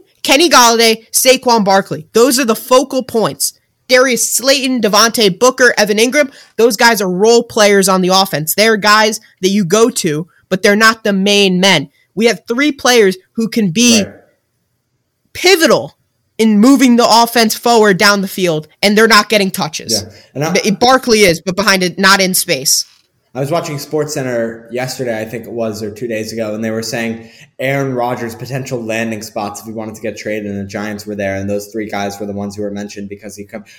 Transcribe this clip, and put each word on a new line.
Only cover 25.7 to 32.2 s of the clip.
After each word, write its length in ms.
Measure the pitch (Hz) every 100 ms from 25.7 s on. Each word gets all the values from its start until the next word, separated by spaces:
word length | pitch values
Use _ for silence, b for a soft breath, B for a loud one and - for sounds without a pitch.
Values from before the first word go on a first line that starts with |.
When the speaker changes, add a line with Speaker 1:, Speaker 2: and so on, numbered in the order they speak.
| 104
Speaker 2:
or 80 | 107
two 160 | - 120
days 280 | 110 107
ago, 200 | 113 110
and 80 | 107
they 80 | 113
were 120 | 110
saying 480 | 113 123 113 113 113 B B -
Aaron 360 | 131 139 135
Rodgers' 400 | 127 120 120 120
potential 480 | 110 113 131 - 123
landing 400 | 113 113 113 110
spots 380 | 107 113 104 104
if 60 | 110
he 60 |
wanted 220 | 113 110
to 80 | 104
get 160 | 113 104
traded, 320 | 110 107 104
and 100 | 101
the 60 | 98
Giants 380 | 104 107 104 104
were 80 |
there, 220 | 104 98 98
and 120 | 98
those 200 | 101 101
three 200 | 113 104
guys 320 | 104 101 101